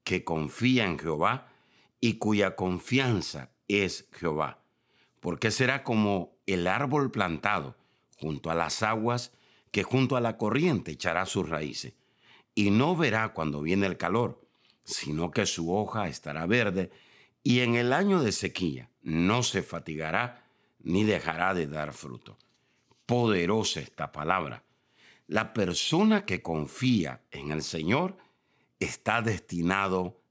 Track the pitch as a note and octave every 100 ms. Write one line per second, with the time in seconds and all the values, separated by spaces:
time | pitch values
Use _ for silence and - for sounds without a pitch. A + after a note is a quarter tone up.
0 | - F#2 - D#2+ D2 - B2 B2+ G2+ D2
1 | D#2 D2+ F#2+ B2+ - _ _ _ _ _
2 | A#2 - G#2+ G#2 G2 - F#2 F2+ - B2+
3 | C3 G#2 D2+ D2 B1+ _ - G#2 F#2 -
4 | - - E2+ D2+ D2 - _ _ _ _
5 | _ _ G#2 E2+ A2+ G#2+ B2+ C3+ - A2
6 | G#2 G2 E2 _ - F#2 F2 G#2 C#3 D3
7 | C3+ A2 F#2 D#2 G2+ G2 C#2 - _ _
8 | _ - D2+ C#2+ E2 E2 D#2+ - A2 A2+
9 | A2+ A#2+ - _ _ _ _ - F#2+ C3
10 | B2+ B2+ A#2 - G#2+ B2+ F3 A2 E2+ D2
11 | F2 E2 F#2 G2+ D#2+ D#2+ D2+ - - -
12 | _ _ _ - _ - G2+ G#2 D3 F3
13 | D3 G#2+ A2 - D#2 D2 D2+ G2 G2 E2
14 | E2+ A2 A2 - _ _ _ _ - -
15 | C#2+ D2+ E2+ - G2 - E2 F#2+ G2+ A2
16 | F#2 C#2 D#2 D2 E2+ A#2+ G#2+ F#2 F2+ -
17 | - - _ _ - B2 B2 A#2+ A#2+ C#3+
18 | G3+ F#3+ A#2+ - F#2 - F2+ B1+ B1 _
19 | C#2 D#2+ F2+ A#2 A#2 F#2+ - E2+ - D#2
20 | D#2+ F#2 B2 - _ _ _ _ - F#2
21 | G#2+ F2+ E2+ D#2+ F#2 F#2 D2 D2+ D2+ D2
22 | C#2+ A#1+ - - _ _ _ _ _ _
23 | - A#2+ A#2 F#2+ E2+ A2 G2 D#2+ C#2+ -
24 | D2 D2 D#2 F#2 D2 A1 - _ _ _
25 | - _ - G2+ - A2+ F#2 D#2+ - D#3+
26 | G#3+ G#3+ G3 F2+ - D#2+ D2 - B2+ A2+
27 | D2+ B1 _ D2 D2 D2+ - E2 D#2+ C3
28 | F#3 F#3+ _ _ _ _ _ _ - -
29 | - A2+ A2+ G2 - F2 E2+ G2 G2 F#2
30 | F2+ - _